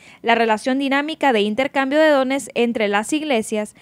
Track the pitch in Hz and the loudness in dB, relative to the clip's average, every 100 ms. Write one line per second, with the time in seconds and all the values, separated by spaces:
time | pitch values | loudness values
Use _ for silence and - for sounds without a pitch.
0 | - - - 226 226 214 - 269 277 277 | -20 -8 0 2 2 0 -2 -2 0 -2
1 | 294 320 277 220 208 214 277 277 269 302 | -2 -2 0 2 0 -2 -2 -2 0 2
2 | 311 285 262 269 - - 240 226 208 202 | 4 4 2 -2 -4 -2 0 0 0 0
3 | 214 311 302 240 214 214 214 - | 0 -4 0 -2 -2 -4 -6 -12